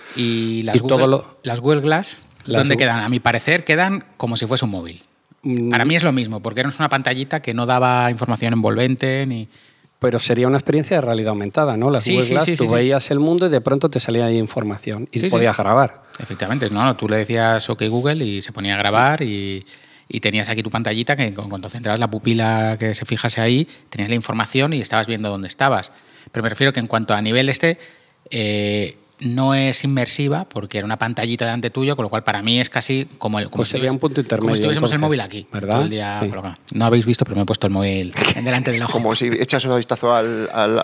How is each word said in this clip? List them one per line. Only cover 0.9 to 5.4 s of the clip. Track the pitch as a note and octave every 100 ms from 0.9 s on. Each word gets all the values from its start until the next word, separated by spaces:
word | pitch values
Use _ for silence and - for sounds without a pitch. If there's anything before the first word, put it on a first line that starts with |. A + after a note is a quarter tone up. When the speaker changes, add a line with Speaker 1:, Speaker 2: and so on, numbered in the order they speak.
| C3
Speaker 2:
todo | C3
lo | C3+ - -
Speaker 1:
las | B2 A#2
Google | C3+ D3
Glass, | D3 D#3+ G3+ - - -
Speaker 2:
Las | - B2
Speaker 1:
¿dónde | C#3 C3
Speaker 2:
Gu- |
Speaker 1:
quedan? | B2+ A#2
A | A2
mi | B2
parecer | A#2+ D#3 - E3+
quedan | E3 D#3 F#3+ G3 - -
como | A#2 A#2
si | A2+
fuese | B2+ A2+
un |
móvil. | F#2+ E2 E2+ _ _ _ _